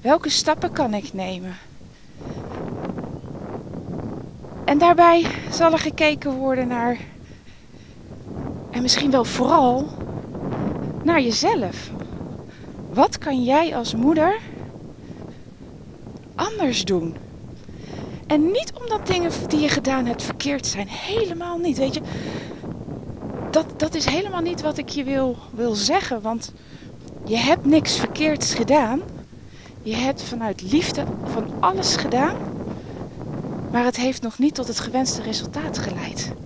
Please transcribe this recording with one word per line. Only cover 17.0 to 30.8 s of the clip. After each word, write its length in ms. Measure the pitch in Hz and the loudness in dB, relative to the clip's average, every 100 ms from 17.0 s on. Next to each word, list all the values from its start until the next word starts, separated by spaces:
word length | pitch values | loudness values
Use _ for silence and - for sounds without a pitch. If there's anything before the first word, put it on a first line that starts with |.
| 165 - - - - - - - - - - - - | 0 -6 -12 -14 -14 -14 -14 -14 -12 -10 -10 -10 2
En 240 | 302 311 | 4 6
niet 220 | 427 659 - | 2 -2 -8
omdat 260 | 480 427 - | -4 -4 0
dingen 240 | 359 339 - - | 0 2 0 0
die 120 | 302 | 2
je 80 | 294 | 4
gedaan 380 | 285 269 269 240 | 2 2 2 0
hebt 160 | 233 | -2
verkeerd 440 | - - 277 285 - | -4 -2 -2 -2 -2
zijn. 220 | 190 202 | -4 -6
Helemaal 680 | - - 427 415 339 349 339 | -6 -2 0 0 -2 -4 -2
niet, 200 | 349 247 | 0 2
weet 160 | 269 | 0
je. 60 | 302 - - - - - - - - - - - - - - - | 0 -6 -6 -6 -8 -8 -10 -10 -10 -8 -10 -10 -10 -8 -8 0
Dat, 160 | 311 320 - | 0 0 -4
dat 180 | 311 | -2
is 100 | 320 | 0
helemaal 360 | 277 294 392 370 | 0 0 0 -2
niet 220 | 339 349 | -2 -2
wat 160 | 302 294 | -2 -4
ik 100 | 285 | -4
je 160 | 294 | -4
wil, 320 | 262 277 262 240 - | -2 2 0 -2 -8
wil 200 | 220 240 | -2 0
zeggen. 480 | 208 208 349 - 233 | 2 2 2 0 -4
Want 300 | 214 226 - - - - - - - - | -2 -4 -6 -16 -18 -16 -16 -16 -14 -12
je 120 | - 226 | -2 2
hebt 280 | 247 339 | 4 4
niks 340 | 277 311 - - | 8 6 6 0
verkeerds 560 | - - 302 294 - | 0 2 2 2 0
gedaan. 460 | - 226 285 233 262 359 - - - - - - - | 0 6 6 6 0 -4 -12 -16 -18 -18 -18 -18 -12
Je 120 | 220 | -4
hebt 280 | 220 262 277 | 0 0 -2
vanuit 400 | - 240 226 190 | -4 -4 -4 -4
liefde 420 | 185 277 | 2 2